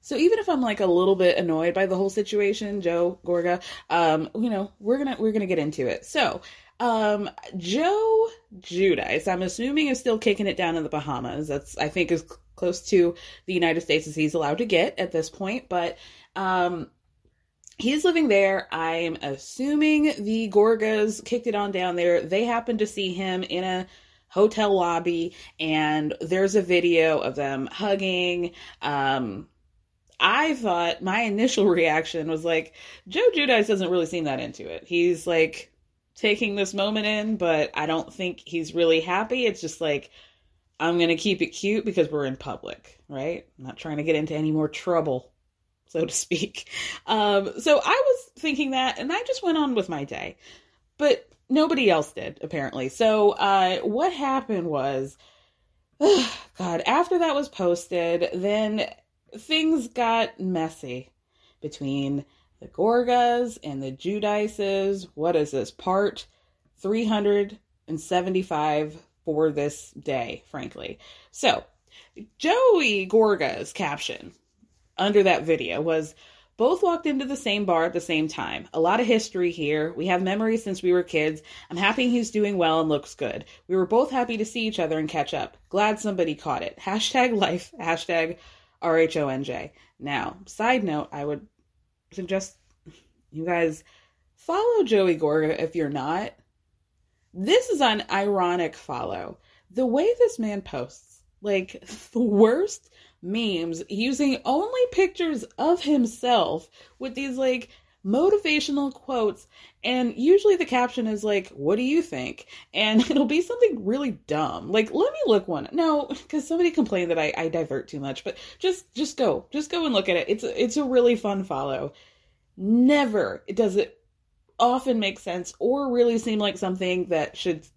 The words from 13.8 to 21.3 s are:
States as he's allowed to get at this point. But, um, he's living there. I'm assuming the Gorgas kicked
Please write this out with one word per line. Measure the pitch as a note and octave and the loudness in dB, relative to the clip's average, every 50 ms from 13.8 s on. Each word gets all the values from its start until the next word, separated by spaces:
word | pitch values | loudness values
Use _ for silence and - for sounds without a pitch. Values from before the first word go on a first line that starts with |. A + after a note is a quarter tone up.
| E3+ | 0
States | - D3 D#3+ D#3 | 0 0 0 0
as | D#3 D3+ | -2 -2
he's | D#3+ D#3 D3+ D3+ | -2 -2 0 0
allowed | E3+ D#3 C#3+ D3 F#3 | 0 0 0 -2 -2
to | A#3+ | -2
get | A3 G3+ D#3+ F3+ C4+ - - | 2 4 2 2 2 0 -4
at | F#3+ F3 - | -6 -2 -2
this | D#3+ D#3+ - | -2 -4 -4
point. | - - G3 F#3+ A3+ B3+ - _ | -8 -8 -6 -6 -6 -6 -6 _
But, | F#3 F3+ E3+ E3+ - - - - - - - _ _ | -4 -2 -2 -4 -6 -10 -20 -20 -20 -20 -20 _ _
um, | F#3+ G3 F#3 F#3 F#3 F3+ F3 F3+ E3 D3+ - _ _ _ _ _ _ _ _ _ _ _ _ _ _ _ - - | -6 -2 0 2 2 2 0 0 -4 -8 -12 _ _ _ _ _ _ _ _ _ _ _ _ _ _ _ -20 -14
he's | _ G3+ A#3 C#4 D4+ D4+ | _ -2 0 0 2 2
living | F#4 E4 E4 D#4 B3+ | 4 4 4 4 4
there. | G#3 G3 G3 F#3+ G3 F#3 - - - | 6 6 6 4 2 0 -2 -4 -6
I'm | D#3+ D#3+ E3 E3 E3 E3+ E3 E3 | -4 -2 -2 -2 -2 -2 -4 -4
assuming | - - C#3+ C#3 C#3 - - - - B3+ C#4+ D4 D4+ D4+ D#4 D4+ D4+ D4 D4+ - - G#3 | -6 -6 -8 -8 -8 -10 -16 -8 -6 -2 0 2 2 4 4 4 4 4 2 0 -2 -4
the | G#3 A3 A3 A3+ G#3 | -2 -2 -2 -2 2
Gorgas | F#3+ G#3 G#3 A3 A3+ A3 G#3+ G#3+ A3 G#3+ G#3 A3 G#3+ - - | 4 6 6 6 4 2 2 0 2 2 0 0 -2 -6 -6
kicked | - | -4